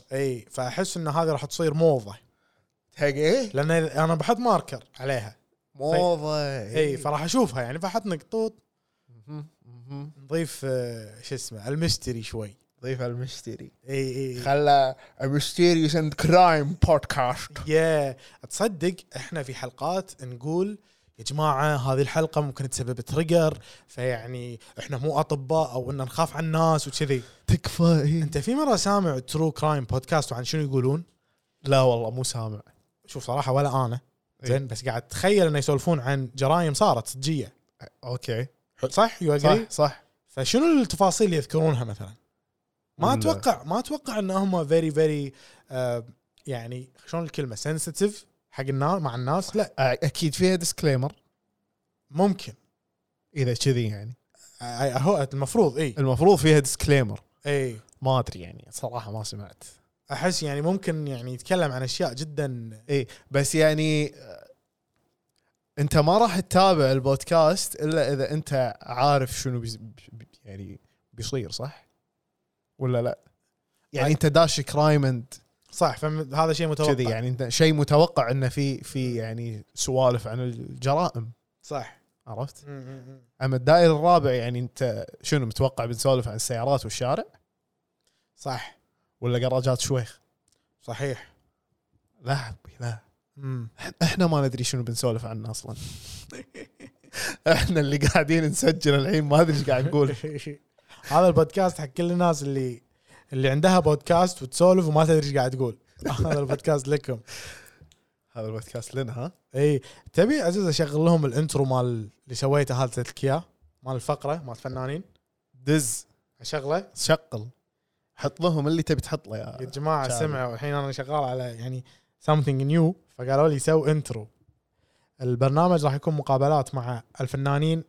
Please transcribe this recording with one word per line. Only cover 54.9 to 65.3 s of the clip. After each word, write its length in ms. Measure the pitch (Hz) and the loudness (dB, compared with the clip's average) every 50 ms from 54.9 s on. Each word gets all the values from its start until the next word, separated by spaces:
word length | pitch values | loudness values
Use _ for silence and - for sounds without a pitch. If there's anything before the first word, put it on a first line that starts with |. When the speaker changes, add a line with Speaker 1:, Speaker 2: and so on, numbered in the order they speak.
| 123 | 0
Speaker 1:
هو 300 | 131 135 185 208 156 139 - 139 | 2 2 2 2 2 0 -2 -4
المفروض، 440 | 139 139 - - 233 190 143 120 | -4 -4 0 2 4 4 4 2
إي. 180 | 147 160 131 107 | 0 -2 -2 0
Speaker 2:
المفروض 400 | 151 139 131 127 120 165 196 202 | 0 0 2 2 4 6 6 6
فيها 240 | 135 147 156 151 147 | 6 6 6 6 6
disclaimer. 580 | 135 - - - - 147 143 135 123 101 98 - _ _ _ _ - | 4 2 -2 -2 2 4 4 4 4 0 -4 -10 _ _ _ _ -6
Speaker 1:
إي. 340 | 143 143 139 131 123 113 107 - _ _ - | -2 -2 -2 -2 -4 -6 -10 -18 _ _ -4
Speaker 2:
ما 180 | 131 131 131 123 | 0 2 2 2
أدري 200 | 117 - - 92 | 0 -2 -6 -14
يعني، 280 | 85 85 - - - - | -14 -16 -18 -20 -20 -16
صراحة 400 | - - - 110 120 117 98 101 | -14 -10 -10 -8 -8 -8 -10 -8
ما 120 | 104 110 104 | -10 -10 -10
سمعت. 400 | - 107 104 95 90 - - - - - _ _ _ _ _ _ - | -10 -10 -12 -14 -16 -20 -20 -20 -20 -20 _ _ _ _ _ _ -10
Speaker 1:
أحس 320 | 139 - 170 185 175 - 160 | -6 -2 -2 0 0 -2 -4
يعني 180 | 147 139 143 | -4 -4 -2
ممكن 460 | 151 170 190 190 190 180 160 156 151 | -2 -2 -2 -2 -2 -4 -4 -4 -4
يعني 260 | 143 135 120 127 127 127 | -6 -8 -8 -10 -10 -12
يتكلم 380 | 123 - - 190 185 165 143 | -8 -4 -2 0 0 0 -2
عن 120 | 127 127 131 | -2 -4 -6
أشياء 300 | 127 - - 180 135 120 | -4 -4 -2 -4 -4 -4
جدًا. 560 | 131 156 156 143 151 147 135 127 120 113 113 107 110 - - | -6 -10 -8 -6 -6 -4 -4 -6 -8 -10 -12 -16 -12 -6 -2
Speaker 2:
إي، 180 | 139 139 123 - - - _ - | -2 -2 -2 -4 -10 -20 _ -2
بس 240 | 131 139 143 - - | 0 0 0 2 4
يعني، 600 | 156 156 156 156 156 156 156 156 151 151 - - | 4 4 4 4 2 2 2 2 0 0 -2 -6
آه، 320 | - 123 107 87 - - - - _ _ _ _ _ _ _ _ _ _ _ _ _ _ _ | -14 -20 -20 -20 -20 -20 -20 -20 _ _ _ _ _ _ _ _ _ _ _ _ _ _ _